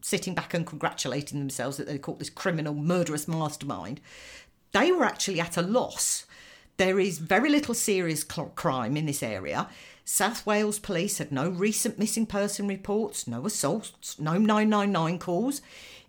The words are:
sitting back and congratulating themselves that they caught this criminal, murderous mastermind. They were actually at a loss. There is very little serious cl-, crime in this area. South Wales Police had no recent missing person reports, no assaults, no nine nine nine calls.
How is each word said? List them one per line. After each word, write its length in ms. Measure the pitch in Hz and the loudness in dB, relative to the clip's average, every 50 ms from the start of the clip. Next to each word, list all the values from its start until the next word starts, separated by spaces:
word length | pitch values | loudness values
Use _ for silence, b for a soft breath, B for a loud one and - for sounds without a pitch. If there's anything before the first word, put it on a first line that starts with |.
sitting 320 | - - 214 175 170 185 175 | -4 -2 -2 -2 -2 -2 -4
back 180 | 160 - - - | -4 -4 -2 -2
and 120 | 170 165 | -2 -2
congratulating 760 | - - 139 - - - - - 139 120 143 143 - - 147 | -4 -4 -4 -4 -2 -2 -2 -4 -4 -4 -4 -4 -4 -4 -4
themselves 380 | 139 135 - - 120 139 139 156 | -4 -4 -4 -4 -4 -4 -4 -6
that 100 | - - | -6 -6
they 100 | 147 139 | -6 -6
caught 220 | - - - - | -6 -8 -8 -8
this 100 | 156 - | -8 -10
criminal, 440 | - - - 190 170 156 151 151 147 | -8 -4 -2 0 0 0 0 -2 -2
murderous 540 | 147 147 165 175 180 170 151 151 147 - - | -2 0 2 2 2 2 0 -2 -4 -4 -2
mastermind. 760 | 165 160 156 147 151 - 143 139 113 92 82 98 139 - B B B B B B B B B B B B _ _ | -2 -2 -2 -2 -4 -6 -6 -6 -6 -6 -8 -8 -10 -10 B B B B B B B B B B B B _ _
They 200 | - 202 262 349 | 2 4 4 6
were 120 | 370 349 254 | 4 4 4
actually 340 | 202 - - - - 190 165 | 2 0 0 -2 -2 -2 -2
at 160 | 170 170 - 175 | -2 -2 0 0
a 40 | |
loss. 640 | 175 185 220 240 - - - - - - - - - - B B B B B B B B B - | 0 2 2 2 2 0 -2 -2 -2 0 -2 -2 -6 -10 B B B B B B B B B 2
There 220 | 190 190 190 196 | 2 4 4 4
is 180 | 185 202 170 143 | 4 2 0 -2
very 320 | 160 156 190 202 262 311 | 0 4 4 4 6 6
little 240 | 285 294 294 240 233 | 4 4 4 2 0
serious 500 | - - 233 196 185 180 165 156 156 - - | 0 2 2 2 2 2 0 0 -2 -4 -4
cl-, 240 | - 165 143 - - | -6 -6 -6 -6 -6
crime 400 | - - 165 131 127 117 107 143 | -2 0 0 0 2 0 0 0
in 100 | 151 160 | 0 0
this 160 | 147 143 - | 0 -2 -2
area. 460 | - 113 104 95 90 71 87 127 196 - B B B B B B B | -2 -4 -4 -4 -4 -2 -2 -2 -2 -4 B B B B B B B
South 400 | B - - 196 208 233 - - | B 0 2 2 2 0 0 0
Wales 340 | 214 208 208 214 208 208 - | 2 4 4 4 2 0 -2
Police 380 | - - 196 165 175 208 - - | -4 -2 0 0 0 0 -2 -2
had 140 | 151 - | -4 -2
no 180 | 139 131 147 180 | -2 0 0 0
recent 500 | 185 170 202 220 214 - - 226 - 180 | 0 2 2 2 2 2 0 -2 0 0
missing 260 | 208 220 - 226 226 | -2 0 0 0 0
person 420 | - - 202 202 202 - - 202 202 | 0 0 0 0 0 0 -2 -2 -2
reports, 600 | 196 190 - - 202 214 226 - - - - 123 | -4 -4 -2 -2 0 0 0 -2 -4 -6 -8 -6
no 180 | 117 120 143 | -6 -4 -4
assaults, 720 | 214 - - - 139 175 220 - - - _ - - - - | -2 -2 0 0 0 0 0 -4 -8 -14 _ -14 -12 -8 -4
no 200 | 151 156 165 196 | 0 2 4 4
nine 320 | 220 214 220 214 214 214 | 4 6 6 6 6 6
nine 220 | 214 208 202 202 | 4 4 4 2
nine 280 | 196 165 160 160 180 165 | 2 2 2 2 0 -2
calls. 420 | - 180 175 180 226 269 285 - B B B B B B B B B | -2 -2 0 0 0 0 -2 -4 B B B B B B B B B